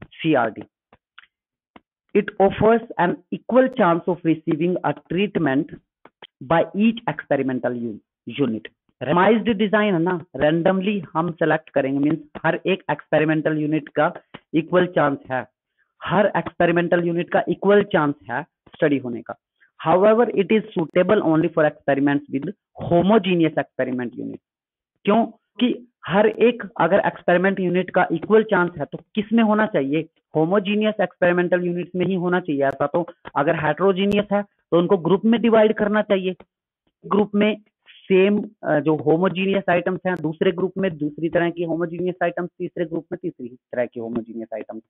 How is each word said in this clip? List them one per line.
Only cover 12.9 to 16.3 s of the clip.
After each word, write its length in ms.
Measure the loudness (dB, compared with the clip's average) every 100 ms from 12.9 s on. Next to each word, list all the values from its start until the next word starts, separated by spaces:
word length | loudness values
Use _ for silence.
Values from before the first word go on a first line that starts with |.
एक्सपेरिमेंटल 680 | -6 -2 0 2 0 0 -2
यूनिट 300 | -2 -2 -2
का 240 | -2 -2 -2 -14 -20 _
इक्वल 320 | -4 0 2 2
चांस 320 | 2 0 0 -6
है, 140 | -8 -8 _ _ _ _ _
हर 280 | -2 0 2